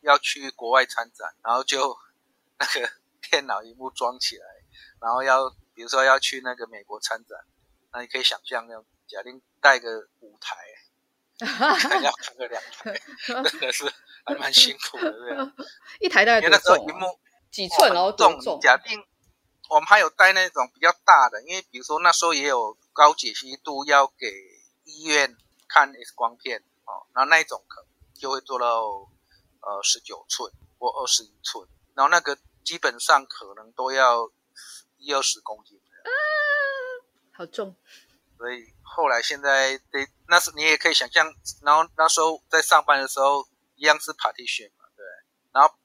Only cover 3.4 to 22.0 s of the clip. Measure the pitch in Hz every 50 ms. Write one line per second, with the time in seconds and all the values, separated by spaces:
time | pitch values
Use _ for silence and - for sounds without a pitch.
3.4 | 139 131 107 101 110 113 117 123 131 131 - - 127 120 127 127 - - 117 95
4.4 | 90 95 - _ _ _ _ - - - _ - - 117 120 127 135 135 131 135
5.4 | 135 131 _ _ _ _ _ - 117 117 131 131 131 135 131 135 - - 139 131
6.4 | 127 127 123 120 117 113 113 104 101 - 104 107 - - 117 113 117 - 107 -
7.4 | - _ _ _ _ _ _ _ _ _ - 120 120 - - 131 - - 120 -
8.4 | - - 131 120 117 117 117 110 113 _ _ _ _ _ 101 98 104 - 127 131
9.4 | _ _ _ _ - 143 135 123 120 117 113 110 104 _ _ _ 117 107 107 _
10.4 | - - - - - - - - _ _ _ _ _ _ _ _ _ _ _ -
11.4 | 240 - - - 247 302 294 359 - 285 - 381 277 135 - - - - - -
12.4 | 127 117 120 117 - - - - - 220 196 190 - 285 269 - - - 240 254
13.4 | 269 - - - - 127 - - 143 - - _ _ _ - - - - 285 -
14.4 | - 143 135 - 240 240 - - - - - - 359 311 311 226 240 240 285 277
15.4 | 269 277 _ - - - - _ _ - - - - 359 - 190 208 226 233 220
16.4 | 180 170 196 196 - 180 185 170 151 156 151 - 185 185 180 _ _ _ _ _
17.4 | _ _ - - 196 175 - - 320 233 180 175 185 196 202 - 143 - 170 -
18.4 | - 226 160 143 - 135 127 131 - - 220 208 - _ _ _ _ _ _ _
19.4 | _ _ _ _ _ - 156 151 151 151 202 214 185 156 _ - 190 185 190 190
20.4 | 185 175 - 143 127 127 _ - 156 170 175 _ - - 180 143 131 120 - 107
21.4 | 123 156 180 190 - _ - 123 127 - 151 156